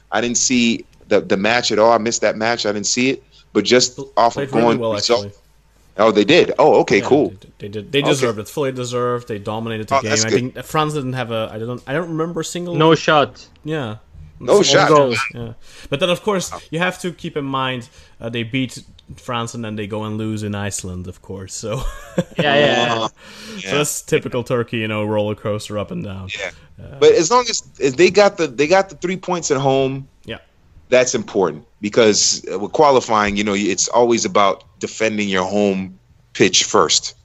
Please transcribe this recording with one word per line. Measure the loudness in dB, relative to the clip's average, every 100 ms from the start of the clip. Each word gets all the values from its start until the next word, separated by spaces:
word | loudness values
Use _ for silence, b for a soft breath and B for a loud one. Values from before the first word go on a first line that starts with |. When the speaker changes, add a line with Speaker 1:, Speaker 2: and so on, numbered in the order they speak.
| _
Speaker 1:
I | -2
didn't | -2 -2
see | 0 2 2 0 -6 _ 0
the, | 0
the | 2 0
match | 2 0 0
at | 4
all. | 6
I | 4
missed | 2 0
that | 0 0
match. | -2 -2 -2
I |
didn't | -4 -4
see | -2 -2
it. | -2 -8 b _
But | -2
just | 4 4 2 -4
Speaker 2:
Pl-, | -6 2
Speaker 1:
off | 2 2
of | -2
Speaker 2:
played |
really | 2 2
Speaker 1:
going | 2
Speaker 2:
well, | 0
Speaker 1:
result | -2 0 0 -2
Speaker 2:
actually. | -14 _ _ _ _ _ 2
Speaker 1:
Oh, | 4
they | 4
did? | 6 4 4 4
Oh, | 6 6
okay, | 4 2
Speaker 2:
Yeah, | 4
Speaker 1:
cool. | 2 2
Speaker 2:
they | -4
did. | -18 -18
They | -14
did. | -12 -4
They | -2
Speaker 1:
Okay. | 0
Speaker 2:
deserved | 0 0 -4
it. | -8
Fully | -6 -4
deserved. | -4 -6 -4 -2 -4 -6
They | -8
dominated | -6 -6 -6 -6 -2
the | -2
Speaker 1:
Oh, |
Speaker 2:
game. | 0
Speaker 1:
that's | -2
Speaker 2:
I | 0
Speaker 1:
good. | 0 -2
Speaker 2:
think | -8
France | -6 -2 -2
didn't | -2 -6
have | -6 -6
a, | -4 -6
I | -8
don't, | -8 -10 -6
I |
don't | -6 -4
remember | -4 -4 -6
a |
single | -8 -8 -4
Speaker 3:
No | 2 4
shot. | 4 4 2 2 -4 -20 _
Speaker 2:
Yeah. | -8 -6 -6 -10 _ -20 -20 -8
Speaker 1:
No | 2 4
Speaker 2:
Single |
Speaker 1:
shot. | 6 4 6
Speaker 2:
goal. | 6 4
Speaker 3:
Goals. | 0 -6
Speaker 2:
Yeah. | -10 -12 -14 B B B
But | -2
then, | -2
of | -2
course, | -2 -2 -4 -10 -10
you | -4
have | -4 -4
to | -8
keep | -10 -10 -8
in |
mind, | -4 -4 -4 -6 -10 b b -14
uh, | -8
they | -6
beat | -4 -4 -4 -8 -18 -20 -20 -16
France | -8 -6 -6
and | -8
then | -8 -8
they | -8
go | -6
and | -6 -6
lose | -6 -6
in | -6
Iceland, | -6 -6 -8 -10 -10 -12
of | -14
course. | -16 -14 -14
So | -12 -8 -6
<laughs> | -6 -8 -8 -6 -4 -2
Speaker 3:
Yeah, | 2 4
yeah, | 4 2 0
yeah. | -2
Speaker 1:
Uh, | -4
Speaker 2:
So | -8 B B -16 -12
Speaker 1:
yeah. | -4 -2
Speaker 2:
that's | -2 -6
typical | -2 -2 -2 -6
Turkey, | -4 -4 -4 -4
you | -4
know, | -4
roller | -2 0 -2 -4
coaster | -6 -6 -6 -8
up | -6
and | -8
down. | -10 -10 -10 -8
Speaker 1:
Yeah. | -10 -12 B -20
Speaker 2:
Uh, | -20 4
Speaker 1:
But | 6
as | 6 4
long | 2 0
as, | -4 -10 -4
as | -2 4
they | 4
got | 6 4 4
the, | -2
they | 0 2
got | 2 2
the | -4
three | -6 -6
points | -4 -4 -2
at | 0
home, | 2 2 0 -4 -12 _
Speaker 2:
Yeah. | -16 -16 _ _ _ -20 0
Speaker 1:
that's | 2 2
important | 0 -2 0 0 -2 -14 _
because, | -2 4 4 4 0 -2 -6
uh, | -6
with | -2
qualifying, | 4 6 4 4 2 2 0
you |
know, | 0
it's | 0 0 -2 0
always | 2 2 2
about | 0 2 2 0 -8 _
defending | -12 -4 -2 -2 -2
your | 0
home | 0 2 2 0 -4 -12 _ _ _
pitch | 0 2 2
first. | 2 2 2 0 -2
So | -10